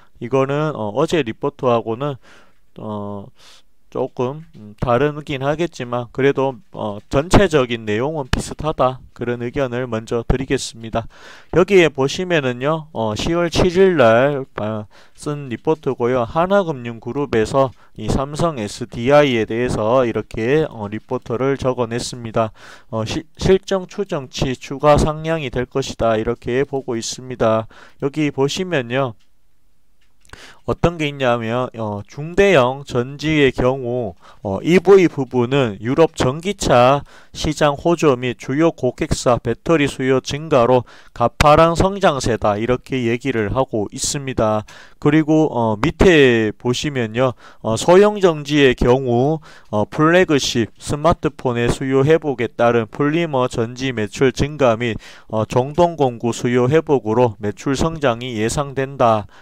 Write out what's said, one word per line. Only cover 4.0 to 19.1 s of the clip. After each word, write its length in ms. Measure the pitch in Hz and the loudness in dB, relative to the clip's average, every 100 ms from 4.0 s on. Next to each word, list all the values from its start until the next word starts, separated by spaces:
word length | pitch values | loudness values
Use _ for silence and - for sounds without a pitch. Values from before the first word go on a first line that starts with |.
| 131 - 123 151 165 - | -6 -4 -6 -6 -16 -20
음, 200 | 104 104 | -20 -8
다르긴 640 | 131 120 147 147 151 135 | -2 0 0 -4 -8 -6
하겠지만 640 | 139 151 170 - 123 120 120 | -4 -2 -4 -6 -8 -6 -8
그래도, 460 | - 135 135 135 117 - | 0 0 2 -2 -4 -14
어, 260 | 107 107 101 - | -10 -8 -10 -4
전체적인 760 | 139 170 - 190 151 123 117 110 | -2 2 2 4 2 0 -2 -2
내용은 400 | 104 139 160 127 | -2 -2 -4 -6
비슷하다, 720 | - - - 151 156 131 127 - | -6 -6 -8 -6 0 0 0 -14
그런 280 | - 120 120 | -10 -6 -4
의견을 460 | 120 143 131 120 127 | -6 -4 -4 -4 -4
먼저 360 | 113 113 120 113 | -6 -4 -6 -2
드리겠습니다. 800 | 127 135 135 - 113 113 113 117 - - - - 156 | -4 -2 -4 -6 -12 -6 -6 -6 -16 -20 -20 -4 0
여기에 340 | 185 196 156 | 4 4 4
보시면은요, 1000 | 131 139 - 185 165 131 123 135 160 151 | 2 -4 -2 -2 -2 -2 -4 -2 -4 -6
어, 220 | 117 110 107 | -4 -4 -2
시월 340 | - 170 170 | -4 -2 -2
칠 280 | - 180 170 | 0 0 4
일 200 | 190 165 | 4 6
날, 480 | 117 117 139 143 135 - | 6 6 2 0 -6 -8
아, 280 | 107 110 107 - - - | -6 -6 -10 -16 -20 -14
쓴 340 | 151 147 139 | -8 -8 -8
리포트고요. 720 | - - 160 147 120 120 127 | -6 -2 -2 -2 -2 0 0
하나금융그룹에서 1500 | 113 160 185 202 170 135 117 117 120 139 131 120 107 139 135 - - - | -2 -2 0 0 0 -6 -8 -12 -8 -6 -2 0 0 2 0 -2 -20 -12
이 120 | 107 | -4
삼성 500 | - 135 143 170 139 | -2 -2 -2 -2 -2
에스디아이에 840 | 104 - 117 - 120 | -8 -8 -12 -6 4